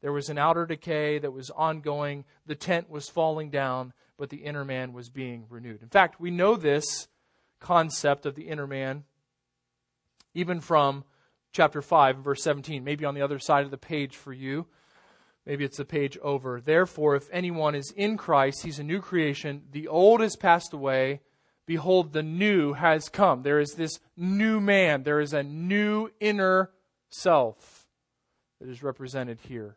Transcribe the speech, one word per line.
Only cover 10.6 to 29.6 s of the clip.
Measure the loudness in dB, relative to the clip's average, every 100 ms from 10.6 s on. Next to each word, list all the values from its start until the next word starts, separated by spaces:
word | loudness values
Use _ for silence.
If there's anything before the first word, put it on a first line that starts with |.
| 2 4 4 0 -10 _ _ _ _
chapter | 4 4 4
five | 2 6 6 4
and |
verse | -4 -2
seventeen, | 0 -2 -4 -10
maybe | -8 -6
on | -6 -4
the |
other | -4 -4
side | 2 2 2
of |
the | -8
page | -8 -6 -6 -10
for | -18
you. | -12 -8 -6 -8 _ _ _ _ _ _ _
Maybe | -10 -6 -6
it's | -6
the | -6
page | -4 -4 -4
over. | -4 -4 -4 -8
"Therefore, | 2 2 2 2 2 2
if | 0
anyone | -6 -4 -2 -2
is | -2 -8 -4
in | -2 -2
Christ, | 2 4 4 0
he's | -10 -10
a |
new | -6 -6
creation. | -2 -2 0 -2 -8 -10 -12
The | -12 -2
old | 6 8 8
has | 4 0
passed | 4 4 4
away. | -6 0 2 0 -2 _ _ _ _ -6
Behold, | -4 4 2 2
the | -4
new | -4 0 2 4 2
has | 2 2 2 0
come." | 2 4 4
There | 2 2
is | 2
this | -2 -6 -6 _ -6
new | -2 2 2 2
man. | 4 4 4 2
There | 0 0
is | 0
a | -2
new | -4 -6 -2 0 2 0 -2 _
inner | -2 2 4 4 2 _ _ _ _
self | -4 4 4 4 -4 -20 -20 _ _ _ _ _ _ _ _
that | -16
is | -10
represented | -10 -8 -10 -8 -8 -10
here. | -12 -12